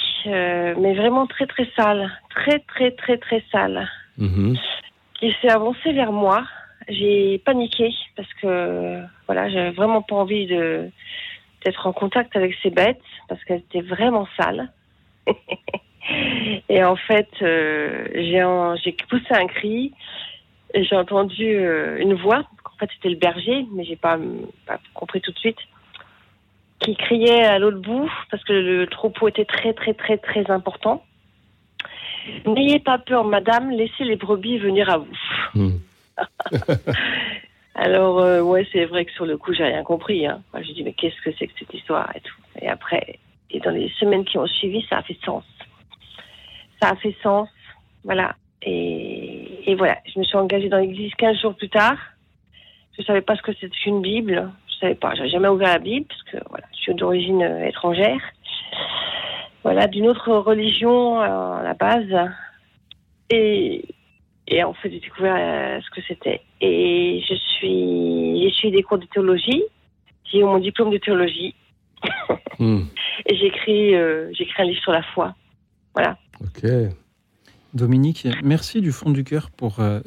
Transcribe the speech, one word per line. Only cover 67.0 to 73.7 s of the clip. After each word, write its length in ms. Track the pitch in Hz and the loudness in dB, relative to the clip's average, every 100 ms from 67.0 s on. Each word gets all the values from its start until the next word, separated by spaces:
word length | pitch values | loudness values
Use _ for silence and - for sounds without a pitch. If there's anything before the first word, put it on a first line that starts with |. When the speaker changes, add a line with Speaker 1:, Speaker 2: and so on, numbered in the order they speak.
| 175 180 180 | 0 -2 -2
Speaker 1:
je 60 | |
suis, 1080 | 185 - - 190 185 180 175 170 170 165 170 | -4 -2 -2 0 0 0 0 0 0 0 2
j'ai 80 | 190 | 2
suivi 260 | - 214 196 | 2 2 2
des 60 | |
cours 160 | 190 202 | 2 -2
de 80 | 180 | -2
théologie. 560 | 202 190 180 214 277 427 - _ _ _ _ - | 0 2 2 2 0 -2 -6 _ _ _ _ -2
J'ai 60 | 196 | 4
eu 40 | |
mon 140 | 202 190 | 4 4
diplôme 320 | 185 220 214 | 0 0 2
de 80 | 202 | 2
théologie. 560 | 208 185 175 156 185 - _ _ _ _ | 2 2 2 -2 -8 -10 _ _ _ _
<laughs> 320 | - 784 - - - - | -6 -6 -4 -4 -6 0
Speaker 2:
Hmm. 240 | 113 104 87 - - - - | 2 2 0 -6 -6 -4 -2
Speaker 1:
Et 80 | 196 | 2
j'ai 100 | 196 | 2
écrit, 480 | - 220 | 0 0